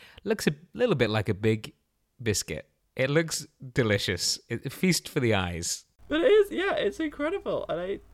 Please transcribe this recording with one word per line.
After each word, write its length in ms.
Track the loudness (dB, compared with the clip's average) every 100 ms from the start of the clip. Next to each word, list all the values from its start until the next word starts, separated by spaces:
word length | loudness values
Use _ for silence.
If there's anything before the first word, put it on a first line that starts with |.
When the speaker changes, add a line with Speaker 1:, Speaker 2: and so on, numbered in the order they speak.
| -20 -8
Speaker 1:
looks 220 | -4 0 0
a 60 | -2 -4
little 200 | -2 0 2
bit 120 | 2
like 200 | 2 0
a 60 |
big 380 | 0 2 0 -2 -20 _ _ _ -8
biscuit. 460 | -2 -2 -2 -8 -12 _ _
It 140 | -4 0
looks 360 | 2 0 -4 -10 _ -6
delicious. 640 | 0 2 2 0 -2 -2 -4 -6
It, 180 | -8 -8
a 40 |
feast 380 | 0 2 2 0
for 120 | 0
the 140 | 2
eyes. 500 | 2 0 -4 -6 -8 -12 _ -4
Speaker 2:
But 120 | 2
it 100 | 6
is, 200 | 6 4
yeah, 240 | 0 -2
it's 260 | 0 -2 -2
incredible. 640 | -6 -4 -4 -4 -4 -4 -4
And 120 | -4
I, 180 | -4 -8 -12